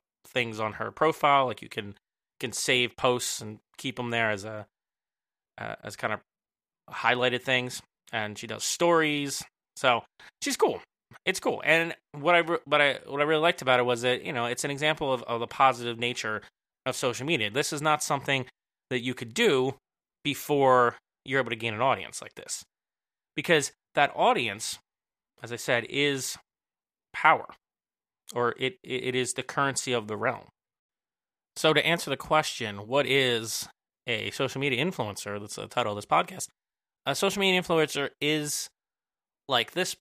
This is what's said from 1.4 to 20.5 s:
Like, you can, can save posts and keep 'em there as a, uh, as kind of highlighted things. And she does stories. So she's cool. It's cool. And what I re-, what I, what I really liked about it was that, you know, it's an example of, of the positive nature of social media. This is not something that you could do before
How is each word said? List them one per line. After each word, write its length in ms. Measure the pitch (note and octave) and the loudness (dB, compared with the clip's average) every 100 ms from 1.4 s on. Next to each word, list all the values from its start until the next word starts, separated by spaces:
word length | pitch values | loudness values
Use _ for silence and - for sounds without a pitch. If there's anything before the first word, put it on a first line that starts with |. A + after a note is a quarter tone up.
| B2+ | 4
Like, 140 | G#2+ | -2
you 80 | - | -10
can, 260 | - G2+ - _ _ _ - | -10 -10 -12 _ _ _ -12
can 120 | B2 | -8
save 460 | - - B2+ A#2+ - | -4 0 2 0 0
posts 440 | C3 B2 - - | 2 2 -2 -8
and 180 | G#2+ A2 _ - | -10 -14 _ -10
keep 200 | C3 A#2+ | -8 -6
'em 120 | A#2+ | -4
there 200 | A#2 A2 | 0 0
as 140 | G2+ | -2
a, 240 | G#2+ G#2+ G2+ _ _ _ _ _ _ _ _ - | -6 -12 -14 _ _ _ _ _ _ _ _ -12
uh, 180 | A2 - | -10 -10
as 120 | G#2+ - | -12 -6
kind 180 | A2+ | -4
of 60 | G#2 _ _ _ _ _ _ - | -4 _ _ _ _ _ _ -16
highlighted 500 | - A#2+ B2 B2 B2 | -2 2 4 2 0
things. 400 | C3+ B2+ B2 - - _ _ | 0 0 0 -8 -16 _ _
And 260 | A2+ G#2 G#2 | -6 -6 -8
she 100 | A2+ | -10
does 160 | A2 | -6
stories. 800 | - - F3 E3 D3+ D3 C#3 - - _ _ - | -4 2 4 6 4 0 -4 -6 -12 _ _ 0
So 280 | C3 A#2 - _ - - | 4 4 0 _ -20 -8
she's 160 | C#4+ B3 | -4 2
cool. 240 | - G2+ - _ _ - - | 2 2 -8 _ _ -8 -4
It's 140 | F#3 | -2
cool. 220 | C4 G#2+ D3 | -2 0 4
And 300 | E3 E3 - _ | 4 2 -6 _
what 240 | D3 D3+ F3 | -4 4 4
I 40 | |
re-, 180 | E3 E3+ C#3+ | 4 -2 2
what 160 | D3 | 4
I, 180 | C#3+ - - | 4 2 -4
what 160 | C#3 | -2
I 20 | |
really 180 | D3 D#3 | 2 4
liked 200 | E3 - | 2 2
about 180 | C3 B2 | 4 4
it 40 | |
was 180 | B2 A#2+ | 4 2
that, 220 | B2 B2 | 2 0
you 100 | - | -2
know, 120 | B2 A#2 | -4 -2
it's 180 | B2 | -2
an 80 | D3 | -4
example 400 | C#3 D3+ D3+ C#3+ | -2 0 0 0
of, 120 | B2 | -2
of 160 | A2+ A#2 | -2 -4
the 80 | A2+ | -2
positive 500 | - C3+ A#2+ A#2+ A2+ | 4 4 4 -4 -4
nature 440 | A#2+ B2 A2 G#2 - _ _ _ C3 | -4 -4 -4 -6 -8 _ _ _ -6
of 100 | - | -2
social 300 | C3 C#3+ D#3+ | -2 -2 -2
media. 240 | D3+ G#2 | 0 0
This 240 | A#2+ D3+ | -2 -2
is 80 | D3+ | 0
not 220 | D#3 D3+ | 0 0
something 420 | - C#3 - C3+ - _ _ _ - | 0 -2 0 -2 -4 _ _ _ -6
that 120 | B2+ | -4
you 120 | B2 | -4
could 200 | A#2+ A#2 | -6 -6
do 420 | B2+ A#3 C3 C3 - _ _ _ _ | 0 4 4 2 -4 _ _ _ _
before 720 | D3 C3+ - | -6 -6 0